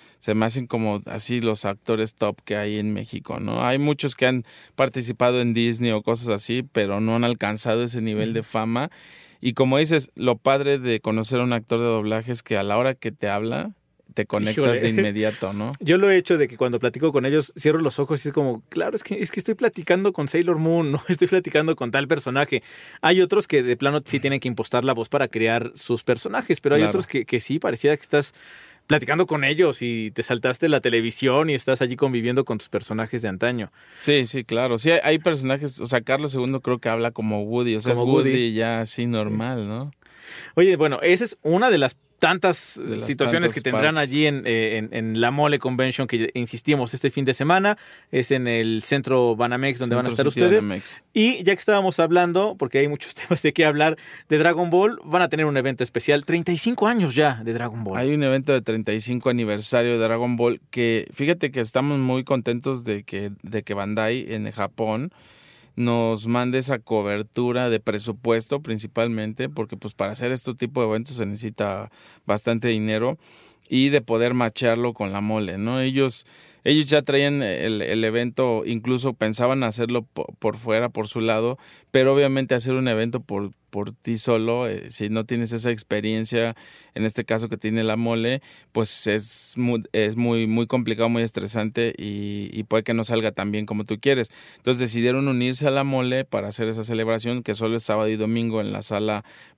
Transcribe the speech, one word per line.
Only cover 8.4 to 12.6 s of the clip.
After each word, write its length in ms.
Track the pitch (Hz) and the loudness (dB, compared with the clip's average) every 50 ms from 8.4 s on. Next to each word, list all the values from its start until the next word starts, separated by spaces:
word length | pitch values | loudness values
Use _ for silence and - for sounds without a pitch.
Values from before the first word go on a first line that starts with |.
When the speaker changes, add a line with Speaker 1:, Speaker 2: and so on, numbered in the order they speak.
Speaker 2:
Ujú. 80 | 110 - | -6 -4
Speaker 1:
fama. 420 | - 110 110 113 113 120 143 - - - - - - - - - _ _ - | -4 -4 -2 -2 -2 -2 -2 -4 -8 -12 -20 -20 -20 -20 -20 -20 _ _ -4
Y 100 | 127 117 | -2 2
como 240 | - 135 131 131 | 2 2 4 4
dices, 340 | 143 160 156 165 151 131 - - | 4 4 4 2 0 0 -2 -6
lo 240 | - 123 127 120 113 | -2 0 0 0 2
padre 400 | - 135 135 139 143 143 139 135 | 2 2 2 2 2 0 0 0
de 220 | 123 123 113 107 | 0 0 -2 -2
conocer 400 | - 120 110 113 110 - 131 123 | 0 -2 -2 -2 -2 -2 -2 0
a 40 | 123 | 0
un 80 | 123 120 | 0 0
actor 280 | 117 110 - 120 117 | -2 -2 -2 -2 0
de 40 | 120 | 0
doblaje 480 | 117 113 110 104 107 110 110 113 120 120 | 0 0 0 0 -2 -2 -4 -4 -6 -8
es 100 | 117 - | -8 -6
que 140 | - 120 | -4 -2
a 60 | 98 | -2